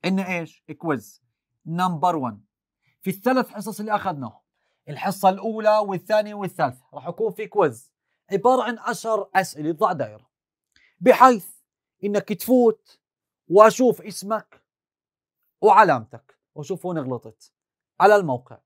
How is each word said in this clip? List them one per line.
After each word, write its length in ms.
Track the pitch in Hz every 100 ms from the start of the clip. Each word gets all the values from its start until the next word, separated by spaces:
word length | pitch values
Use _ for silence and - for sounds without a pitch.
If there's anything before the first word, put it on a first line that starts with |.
| 185
عنا 220 | 190 185
إيش؟ 360 | 175 160 _ - 151
كويز 460 | 165 135 - _ _ _ _ _ -
نمبر 500 | 170 185 165 180 165
ون. 300 | 123 104 _ _ _ _ _ _
في 80 | -
الثلاث 400 | 190 247 262 247
حصص 300 | 208 208 208
اللي 160 | 214 208
أخذناهم، 460 | 196 151 120 _ _ _ _ _ -
الحصة 400 | 147 190 190 196
الأولى 480 | 190 214 220 214 214
والثانية 560 | 208 190 - 214 208
والثالثة، 520 | 208 190 - 143 127 _
راح 140 | 139 139
يكون 240 | 170 220
في 160 | 190 214
كويز 440 | 208 160 117 _ _ _ _ _
عبارة 320 | 196 247 254
عن 140 | 226 233
عشر 500 | - 233 226 214 - 190
أسئلة، 360 | 185 151 151
ضع 200 | 156 202
دائرة، 380 | 170 113 107 _ _ _ _ _ _ _ _
بحيث 480 | 185 - 254 226 - - _ _ _ _
إنك 300 | 202 202 196
تفوت 680 | 202 - 254 240 220 _ _ _ _ _ _ _
وأشوف 540 | 180 220 - 247 190
اسمك 640 | 214 180 190 220 - _ _ _ _ _ _ _ _ _ _ _
وعلامتك 760 | 208 196 202 98 110 113 _ _ _ -
وأشوف 300 | 143 185 180
وين 120 | 165
غلطت 560 | 131 120 113 _ _ _ _ _ _ _
على 160 | 190 208
الموقع. 440 | 175 127 _ 110